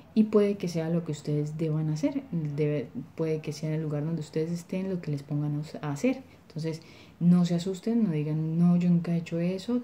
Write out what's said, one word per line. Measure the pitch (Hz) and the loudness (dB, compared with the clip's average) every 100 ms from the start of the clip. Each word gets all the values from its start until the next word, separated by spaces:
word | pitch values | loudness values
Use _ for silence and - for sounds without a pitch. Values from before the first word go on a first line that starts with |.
| - | -2
y | - 214 | 2 4
puede | 214 202 202 | 4 4 2
que | 180 | -2
sea | 165 160 | -2 0
lo | 170 165 | 0 -2
que | |
ustedes | 147 - 147 147 156 | -6 -2 -2 -2 -2
deban | 165 156 156 | -2 0 0
hacer. | 151 285 285 - | 0 -2 -2 -4
Debe, | 170 151 143 151 147 151 - - - | -4 -2 0 0 0 -4 -8 -10 -4
puede | 160 156 | -2 -2
que | 151 | -4
sea | 151 156 156 | -6 -4 -2
el | |
lugar | 156 147 151 | -2 -2 -2
donde | 165 | -4
ustedes | 151 160 160 | -4 -4 -2
estén | 170 - 185 190 | -4 -6 -6 -4
lo | 180 | -4
que | 170 | -4
les | 143 | -6
pongan | 139 147 147 147 | -4 -2 -2 -2
a | |
us-, | 151 - | -6 -8
a | 151 | -6
hacer. | 143 247 262 - - - | -2 0 -2 -6 -20 -14
Entonces, | 156 160 160 - - - - | -8 -6 -6 -12 -20 -20 0
no | 170 180 170 | 6 6 6
se | 170 | 2
asusten, | 185 190 - 233 | -2 -4 -2 2
no | 202 | 2
digan, | 151 151 156 160 165 | 2 0 -2 0 2
"No, | 170 175 | 4 6
yo | 175 | 6
nunca | 170 170 | 4 4
he | 170 | 0
hecho | 165 170 | 0 -2
eso". | 175 190 185 247 | -2 -2 -2 -2